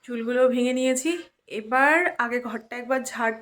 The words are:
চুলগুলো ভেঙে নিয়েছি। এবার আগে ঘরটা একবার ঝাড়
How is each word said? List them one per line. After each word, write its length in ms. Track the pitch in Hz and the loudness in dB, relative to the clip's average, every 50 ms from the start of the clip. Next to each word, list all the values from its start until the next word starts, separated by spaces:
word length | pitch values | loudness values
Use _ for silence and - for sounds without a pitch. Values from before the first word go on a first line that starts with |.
চুলগুলো 460 | _ - 240 233 226 233 247 247 254 254 | _ -8 -8 -6 -4 -2 2 4 4 4
ভেঙে 240 | 240 247 240 247 | 4 2 0 2
নিয়েছি। 500 | 254 254 254 262 262 254 - 330 349 339 - - _ _ _ | 0 2 2 2 0 2 0 -2 -4 -4 -8 -16 _ _ _
এবার 680 | - - 214 214 220 247 262 269 294 311 339 359 349 - - | -12 -10 -10 -6 0 2 4 4 6 4 4 2 0 -2 -2
আগে 220 | 240 233 240 247 | -4 -2 -2 -4
ঘরটা 360 | 247 233 220 226 - _ 240 | -4 -6 -10 -10 -10 _ -12
একবার 280 | 247 240 233 262 262 240 | -12 -2 -2 -2 -2 -2
ঝাড় 300 | - - 214 233 226 220 226 | -6 -6 -2 -2 -2 -2 0